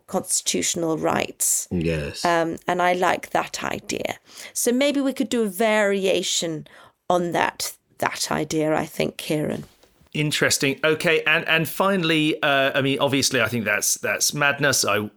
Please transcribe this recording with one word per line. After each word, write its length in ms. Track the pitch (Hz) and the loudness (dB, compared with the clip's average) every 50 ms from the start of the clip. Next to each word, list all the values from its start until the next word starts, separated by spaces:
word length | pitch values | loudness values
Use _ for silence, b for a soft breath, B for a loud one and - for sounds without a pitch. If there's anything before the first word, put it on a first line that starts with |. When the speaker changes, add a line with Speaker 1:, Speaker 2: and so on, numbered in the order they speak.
| _ | _
Speaker 1:
constitutional 880 | - - 185 - - - - - - - - 165 - - 175 170 160 160 156 | -6 -4 -4 -2 -2 -2 -2 0 -2 -2 0 -2 -2 -2 -2 -2 -2 -2 0
rights. 680 | 160 - - - - - - - - - - - - - 92 | 0 0 0 0 -2 -4 -4 -4 -2 -2 0 -2 -2 -4 -4
Speaker 2:
Yes. 520 | 87 80 82 80 78 73 71 - - - | -2 0 0 0 -2 -4 -6 -8 -2 0
Speaker 1:
Um, 340 | 175 170 165 165 165 165 - - - | 2 2 2 0 -2 -4 -6 -4 -4
and 120 | 180 180 180 | -2 0 2
I 100 | 180 180 | 2 2
like 380 | 180 185 170 - - - - | 2 2 0 0 -2 -4 -4
that 340 | - 165 170 - - - - | -2 -2 -2 -2 -8 -6 -6
idea. 540 | - - - - - - - - - - - B B B B B B B | -6 -6 -6 -6 -6 -6 -6 -4 -6 -8 -10 B B B B B B B
So 180 | - - 240 240 | -2 0 0 2
maybe 280 | 254 285 294 277 277 | 2 2 2 2 2
we 120 | 269 277 262 | 0 -2 0
could 160 | - 262 - | -2 -2 -2
do 140 | - 240 226 | 0 0 0
a 60 | 202 | 0
variation 1160 | 180 180 233 220 214 214 208 202 202 196 190 190 175 175 180 - - - 180 165 160 151 147 B B B B B B B _ - | 0 0 2 2 4 4 2 2 2 2 2 2 2 0 0 -2 -2 -2 -2 -4 -6 -6 -10 B B B B B B B _ 2
on 220 | 180 180 175 175 160 | 2 2 2 0 0
that, 400 | - - - - - - - - - _ _ _ _ | 0 0 0 0 -4 -8 -8 -8 -12 _ _ _ _
that 320 | - - - - - - | -4 -2 -2 -2 -4 -2
idea, 440 | - 156 156 151 - 156 151 156 156 | -2 -2 -2 0 0 0 2 2 2
I 100 | 160 156 | 0 0
think, 300 | 156 - - 156 160 - | -4 -4 -4 -4 -4 -4
Kieran. 480 | - - - 165 151 151 - - - 151 - _ _ _ _ _ _ _ _ - | -8 -6 -4 -2 -2 -2 -2 -4 -6 -8 -14 _ _ _ _ _ _ _ _ -4
Speaker 3:
Interesting. 640 | 151 151 151 - - 151 127 - - - 135 135 - - | -2 -2 0 0 0 2 2 2 2 0 0 0 0 2
Okay, 380 | 160 156 156 - 175 160 156 156 | 0 2 2 2 2 2 2 4
and, 220 | 151 156 165 - - | 2 2 2 2 2
and 180 | 160 170 170 - | 0 0 0 -2
finally, 720 | - - 190 190 202 190 165 160 165 156 151 156 - - - | -2 0 0 2 2 0 2 2 2 4 4 2 0 0 0
uh, 280 | 151 139 139 135 135 135 | 2 2 2 2 2 2
I 80 | 143 131 | 2 2
mean, 160 | 139 139 - | 2 2 2
obviously, 400 | 143 139 131 139 127 - 135 123 | 2 2 2 2 2 2 2 2
I 80 | 110 107 | 0 2
think 160 | 120 120 101 | 0 -2 0
that's, 300 | 104 104 101 - - - | 0 0 0 0 -2 -2
that's 400 | - - 110 101 - - - - | -2 -2 -4 -2 0 0 -2 0
madness. 500 | 147 143 143 139 143 147 143 123 - - | 0 0 0 0 2 2 2 2 2 0
I 260 | 107 101 104 104 107 - | 0 0 0 -2 -4 -6